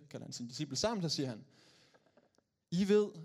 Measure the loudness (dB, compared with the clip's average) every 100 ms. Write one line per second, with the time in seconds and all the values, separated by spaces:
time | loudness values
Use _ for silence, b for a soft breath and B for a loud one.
0 | -12 -12 -10 -10 -8 -6 -4 0 0 0
1 | -2 -2 -2 -6 -14 B B B B B
2 | B B _ _ _ _ _ 0 6 6
3 | 6 -2